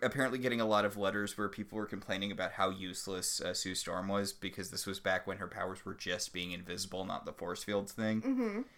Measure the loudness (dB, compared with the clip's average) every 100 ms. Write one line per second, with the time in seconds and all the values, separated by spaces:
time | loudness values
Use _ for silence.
0 | 2 2 2 2 2 4 6 6 6 4
1 | 2 2 0 0 -2 -2 -6 -4 -4 -4
2 | -2 -2 0 0 -2 2 2 2 -4 -6
3 | -4 -2 0 0 0 0 0 -2 -2 -2
4 | 2 2 0 -2 -4 -4 -4 -4 -4 0
5 | 2 2 0 -4 -4 -2 -2 -2 -8 -6
6 | -2 0 -2 -4 -4 -4 -6 -6 -4 -4
7 | -2 -4 -4 -6 -4 -4 0 0 0 0
8 | 2 2 2 2 2 0 -4